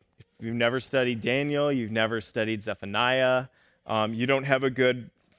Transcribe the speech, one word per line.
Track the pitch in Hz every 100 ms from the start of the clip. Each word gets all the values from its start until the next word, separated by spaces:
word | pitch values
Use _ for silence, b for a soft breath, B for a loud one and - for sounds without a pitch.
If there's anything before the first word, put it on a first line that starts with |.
| _ _
if | - - 113
you've | 120
never | 117 127
studied | - 135 123 113
Daniel, | 110 131 147 143 147
you've | 135 107
never | 110 110 113
studied | - 120 110 107
Zephaniah, | 104 98 98 107 123 131 127 127 131 b b b -
um, | 110 107
you | 113 123
don't | 139
have | 139 131
a | 135
good | 127 127 123 110 _ _